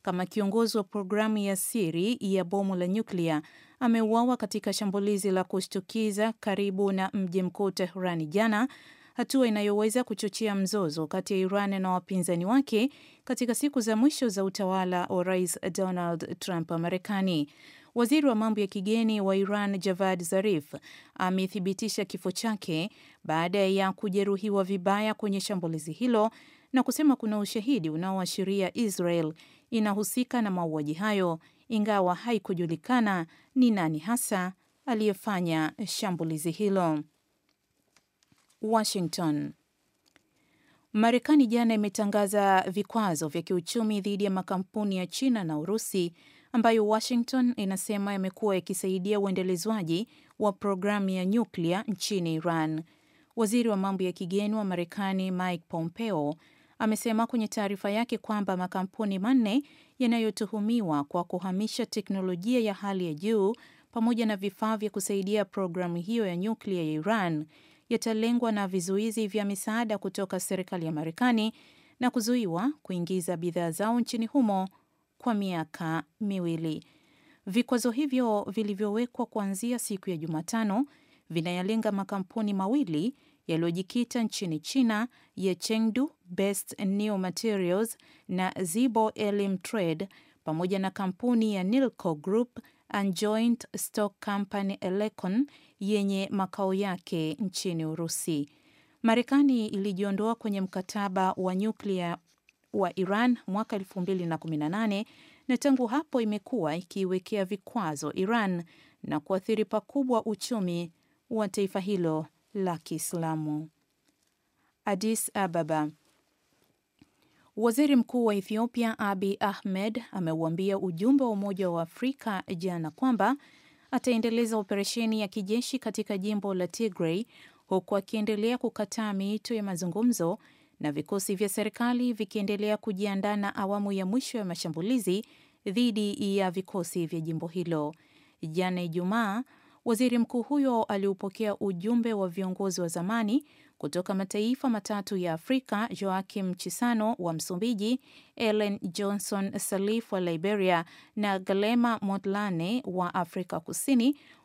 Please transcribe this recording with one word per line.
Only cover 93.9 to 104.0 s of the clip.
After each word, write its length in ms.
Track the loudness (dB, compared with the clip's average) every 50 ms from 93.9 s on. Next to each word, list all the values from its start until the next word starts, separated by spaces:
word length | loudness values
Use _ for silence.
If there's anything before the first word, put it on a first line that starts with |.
| -2 -2 -2 -2 -2 _ -6
Company 480 | -4 -2 -2 -2 -4 -4 -2 -2 -2 -4 -4
Elecon 640 | -4 -2 -2 0 -2 -2 -4 -4 -4 -2 0 0 0 -2 -4 -16 _ _ _ -6
yenye 480 | -2 0 0 2 2 0 0 0 -2 -2
makao 420 | -2 -2 -2 -2 -2 -2 0 0 0
yake 640 | 0 0 -2 -4 -6 -6 -4 -2 -2 -2 -2 -2 -4
nchini 460 | -4 -6 -4 -4 -4 -4 -2 -2 -2
Urusi. 640 | -4 -4 -4 -4 -4 -4 -4 -4 -2 -2 -2 -2 -4 _ _ _ _ _ _ _ _ _ _ 2
Marekani 640 | 2 2 2 2 4 4 4 6 6 4 2 0
ilijiondoa 680 | -2 -2 -2 -2 -2 -2 -2 -2 0 0 0 0 0 -2
kwenye 260 | -2 -4 -4 -2 -2
mkataba 720 | -2 -2 -4 -6 -6 -6 -4 -4 -2 -2 0 2 2 2 2
wa 180 | 0 -2 -2 0
nyuklia 640 | 0 0 -2 -2 -4 -4 -4 -2 -2 -2 -4 -4 -6 _ _ _ _ _ _ _ _ _ _ -2
wa 260 | 0 0 0 0 -2
Iran 380 | -2 0 2 2 4 4 2 0 -2
mwaka 280 | -4 -4 -4 -4 -4 -4
elfu 260 | -6 -6 -6 -6 -4